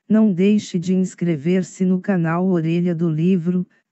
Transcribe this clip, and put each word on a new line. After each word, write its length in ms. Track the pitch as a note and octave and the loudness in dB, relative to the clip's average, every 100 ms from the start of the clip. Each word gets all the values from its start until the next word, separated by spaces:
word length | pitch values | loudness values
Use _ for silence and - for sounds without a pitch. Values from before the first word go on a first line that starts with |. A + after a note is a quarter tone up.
| - | 0
não 240 | G#3+ A3 | 2 2
deixe 460 | E3+ G3 G#3+ - F#3 | 2 2 2 0 -4
de 160 | E3 | -2
inscrever-se 920 | F#3 F#3 - F3 D#3+ D3+ F#3 F3 - | 0 -2 -2 -4 -2 0 -2 -2 -2
no 160 | F#3 F#3 | 0 0
canal 460 | F#3 F#3 E3 E3 F#3+ | 0 -2 0 0 0
Orelha 480 | F3 D#3+ E3+ F3+ | 0 0 0 0
do 160 | E3 E3+ | 0 -2
Livro, 560 | D#3 F3 F#3+ E3 F3+ F3+ _ _ | 0 2 0 0 -2 -4 _ _